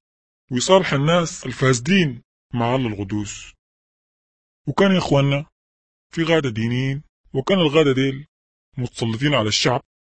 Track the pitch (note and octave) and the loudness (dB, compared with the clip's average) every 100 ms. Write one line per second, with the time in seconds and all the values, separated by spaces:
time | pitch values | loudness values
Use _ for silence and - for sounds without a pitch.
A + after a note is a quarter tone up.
0 | _ _ _ _ - B2 - F#3+ F3+ C#3 | _ _ _ _ -6 -4 4 4 4 0
1 | D3 F3 E3 - C3 A#2 C3 B2 B2+ G3 | 2 2 0 -6 -10 -2 2 2 2 2
2 | D#3 A#2+ _ _ _ A#2+ A#2 C3 A#2+ G2 | 2 -2 _ _ _ -2 0 0 -2 -4
3 | G2+ G#2 G#2 - - _ _ _ _ _ | -6 -6 -6 -12 -18 _ _ _ _ _
4 | _ _ _ _ _ _ - - G3 F#3 | _ _ _ _ _ _ -8 0 2 2
5 | - C#3 C#3 C#3 D3+ _ _ _ _ _ | 2 2 2 0 -6 _ _ _ _ _
6 | _ - D#3+ E3 C3+ A2 A2+ B2 C3+ C#3 | _ -6 0 0 0 -2 -2 -2 -2 -6
7 | - _ _ C3+ C3 F#3+ D#3 D3+ D3 C3 | -10 _ _ -6 0 2 2 4 2 2
8 | C3+ C3+ D3 _ _ _ _ - A#2+ - | 0 -4 -12 _ _ _ _ -8 -8 -4
9 | A#2 A2 D3 C3+ G#2+ - D3+ B2 _ _ | -4 -2 0 0 0 0 0 -2 _ _
10 | _ | _